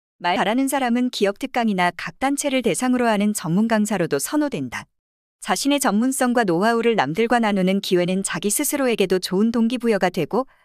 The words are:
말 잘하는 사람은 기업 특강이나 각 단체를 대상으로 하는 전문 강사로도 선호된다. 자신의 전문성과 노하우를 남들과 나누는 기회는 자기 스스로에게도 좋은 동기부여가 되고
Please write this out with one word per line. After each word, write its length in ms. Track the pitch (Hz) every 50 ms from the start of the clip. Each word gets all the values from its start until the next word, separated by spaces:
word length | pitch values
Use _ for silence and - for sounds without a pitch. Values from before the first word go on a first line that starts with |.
| _ _ _ _
말 180 | - 175 180
잘하는 320 | 240 185 185 220 254 269 269
사람은 420 | 294 277 262 240 233 247 247 247
기업 280 | - - 208 196 202 -
특강이나 540 | - - - 254 233 220 202 180 180 175 -
각 220 | - - 160 - _
단체를 440 | - 269 285 285 - 285 262 262
대상으로 440 | 240 226 220 - 254 254 247 247 247
하는 280 | 233 214 202 202 214 208
전문 340 | - - 160 165 196 220 226
강사로도 500 | 226 214 214 202 226 185 170 151 143 139
선호된다. 680 | - - - 294 294 285 233 165 135 120 - - - _ _ _ _ _ _ _ _ _ _ _
자신의 380 | - - 196 - - 269 285 285
전문성과 640 | - 233 196 214 233 262 262 - 254 247 240 247 233
노하우를 520 | 185 165 165 202 226 233 233 220 233 226
남들과 420 | 190 135 135 160 220 233 226 254 240
나누는 420 | 226 208 202 196 185 185 190 196
기회는 400 | 190 - 185 175 175 175 185 190 196
자기 260 | - - 175 185 208
스스로에게도 720 | - - 294 - - 285 269 247 226 - 202 180 196 185
좋은 320 | - - 185 185 214 233
동기부여가 580 | 233 240 226 226 254 240 233 233 220 190 190 180
되고 360 | 180 185 156 - - 220 262 - _ _ _